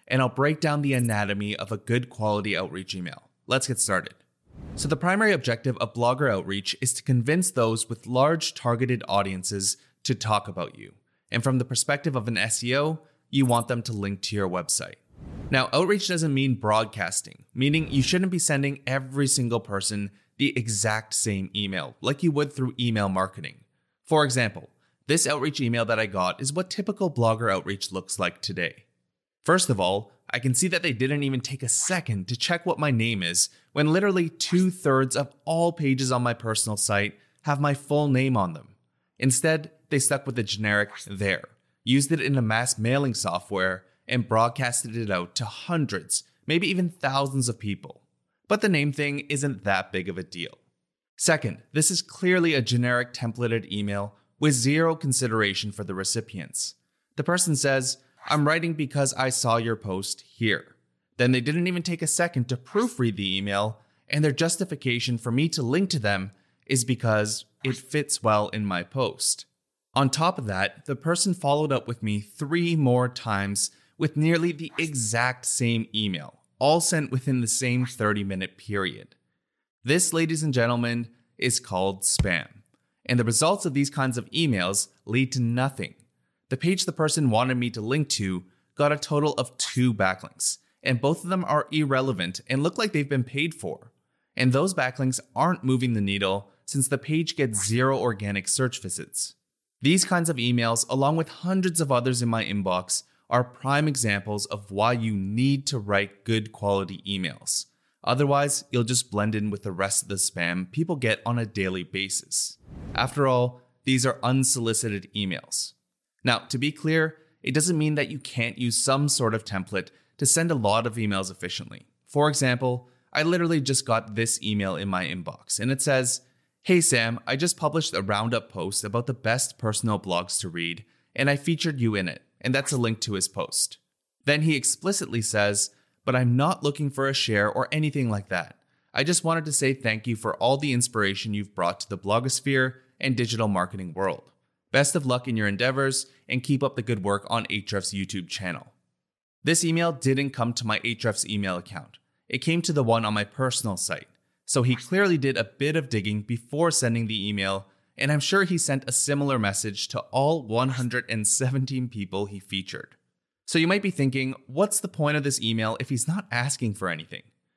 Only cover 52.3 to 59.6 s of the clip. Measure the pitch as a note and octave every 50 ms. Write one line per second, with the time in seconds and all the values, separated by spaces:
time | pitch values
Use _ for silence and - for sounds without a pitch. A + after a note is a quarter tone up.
52.3 | F3+ F#3 E3+ E3 D3+ C3+ A#2 G#2+ B2 A#2+ B2 B2 B2 B2 B2 B2 - - B2 A2+
53.3 | A2 A#2+ A#2+ A#2 A2+ A2+ F#2 - F#2+ G#2 G#2 G#2 G2+ G2+ G2+ G#2 - _ _ _
54.3 | _ _ D3 D3+ C#3 A#2+ A#2 C3+ D3 D#3+ E3 E3 D#3+ E3 - C#3 B2 - B2+ A#2
55.3 | A2 A2+ G#2 G2+ F#2+ - - G#2 F#2+ - G2+ F2 F#2+ F#2 F#2+ - - A2+ A2 -
56.3 | - F#2 C#2+ - - - - - - _ _ _ _ _ _ _ _ - C3+ -
57.3 | F3 F3+ - E3+ D3+ B2+ - C#3 C3+ C3+ B2+ B2+ - - _ _ _ _ - -
58.3 | C#3+ D3+ D3 D3 D#3 E3+ E3 E3+ E3 D3+ D3+ B2+ - C#3+ C#3 C3 - - C3 C3
59.3 | B2 - - A#2+ A2+ A#2